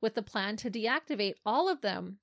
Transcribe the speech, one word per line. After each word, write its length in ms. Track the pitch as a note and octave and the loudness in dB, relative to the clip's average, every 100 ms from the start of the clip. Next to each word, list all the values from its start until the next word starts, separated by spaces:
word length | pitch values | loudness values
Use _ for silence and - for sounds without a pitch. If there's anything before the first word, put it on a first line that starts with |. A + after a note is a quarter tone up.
with 140 | A3 | -2
the 80 | A3+ | 0
plan 340 | G3+ G#3+ G3 G#3+ | -4 -2 -2 -2
to 140 | B3 | -4
deactivate 640 | A3 A3 C#4 - C4 G3+ - | -2 0 0 -2 0 0 0
all 240 | G#3 B3 F#4 | 0 2 2
of 140 | D#4+ | 2
them 360 | G#3 F#3+ F3+ G3+ | 0 -2 -6 -6